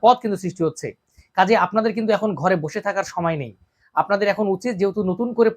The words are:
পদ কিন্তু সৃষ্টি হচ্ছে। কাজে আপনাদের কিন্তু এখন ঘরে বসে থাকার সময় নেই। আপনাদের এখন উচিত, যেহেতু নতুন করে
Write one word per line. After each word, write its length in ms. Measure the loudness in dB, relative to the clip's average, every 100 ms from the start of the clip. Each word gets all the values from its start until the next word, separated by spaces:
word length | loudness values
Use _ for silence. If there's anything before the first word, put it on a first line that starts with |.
পদ 160 | 4 4
কিন্তু 160 | 0 -4
সৃষ্টি 260 | -6 -4
হচ্ছে। 240 | -4 -4 -10 -14 _ _ _
কাজে 220 | 2 4 4
আপনাদের 380 | 2 0 0
কিন্তু 200 | 0 0
এখন 220 | 0 0 -2
ঘরে 200 | 0 0
বসে 260 | -2 -6
থাকার 220 | -4 -4
সময় 340 | -4 -4 -2 -2
নেই। 200 | -6 -14 _ _ _
আপনাদের 340 | -4 0 0 0
এখন 200 | 0 0
উচিত, 280 | -2 -4 -2
যেহেতু 280 | -2 0
নতুন 300 | -2 -2 -2
করে 160 | 2 2